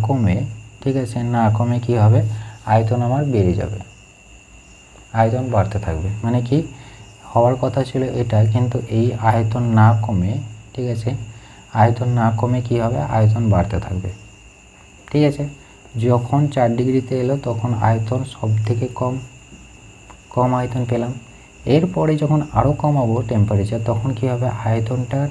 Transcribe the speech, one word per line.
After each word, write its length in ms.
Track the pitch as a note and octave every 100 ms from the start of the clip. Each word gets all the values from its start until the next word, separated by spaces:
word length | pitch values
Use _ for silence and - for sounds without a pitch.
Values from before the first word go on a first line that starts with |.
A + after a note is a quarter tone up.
| -
কমে, 300 | C3+ G2+ F2+ - - - -
ঠিক 140 | C#3 C3+
আছে, 160 | A#2+ B2 A#2+
না 100 | A#2 A2 A2
কমে 220 | A#2+ A#2+
কী 100 | B2 A#2+
হবে, 180 | G#2+ G#2 - - - - A2
আয়তন 260 | A2+ A2+ A#2+ A#2+
আমার 140 | C3+ C#3+
বেড়ে 200 | A2+ F2+ F#2
যাবে, 180 | F#2+ G2+ - - - _ - - - - - - - - - A2+
আয়তন 260 | A2+ B2+ B2+
বাড়তে 240 | A2 F#2+ G2+ -
থাকবে। 220 | D#2+ F#2+ G#2+
মানে 140 | A2+ B2 A#2+
কি 80 | C#3+ - - - - - - -
হওয়ার 240 | A#2 A#2+ B2+
কথা 180 | C3+ C#3 B2+
ছিল 120 | C3 B2+ B2
এটা, 160 | - A2 A2
কিন্তু 240 | B2 A#2+ A#2+ - A2+
এই 80 | A#2+ A2 A2
আয়তন 340 | A#2 A2 A#2 A#2+ A2
না 100 | A2 A2
কমে, 280 | - F#2+ F#2 A2+ - - -
ঠিক 120 | - B2
আছে, 160 | A2+ A2 A2 - - - - - A2+
আয়তন 280 | A2+ A2+ B2 A#2+
না 80 | A2+ A2+
কমে 220 | B2 B2 -
কী 80 | A#2+
হবে, 160 | A2+ A2+ - A2+
আয়তন 260 | A2 G#2+ A2+
বাড়তে 240 | F2+ F2 F2+
থাকবে, 260 | - F2+ F#2 - - - - - - - - - -
ঠিক 120 | D3 D3
আছে? 140 | - C#3+ - - - - A2+ A#2
যখন 340 | A#2+ A#2+ C#3+ D3
চার 140 | C#3 A#2 A#2
ডিগ্রিতে 360 | B2+ C3 B2+ C3
এলো, 120 | B2 C#3 B2+
তখন 240 | A2 A#2+ A2 A2
আয়তন 320 | A2+ A2 B2+ C3+
সব 160 | - A2 G#2+ A2
থেকে 200 | A#2 B2+ -
কম, 140 | B2+ C3 - - - - - - - - - - -
কম 160 | B2+ B2+ B2+
আয়তন 220 | A#2+ B2 A#2+
পেলাম। 220 | A#2+ A#2+ C3 - - - - A#2+
এরপরে 380 | D3 F3+ D#3+ D#3 D3+
যখন 180 | D3 D3+ D3 G#2+
আরও 140 | C3+ C#3+
কমাবো 360 | D3 C#3+ A#2 A2+ G#2+
temperature, 500 | A#2 G2+ G#2 G2 A#2 A2+
তখন 180 | A2 C3 A2+
কী 60 | C3
হবে, 160 | A#2+ B2+ A2 A2+
আয়তনটা 520 | A2+ A2 B2+ B2 C#3 C#3+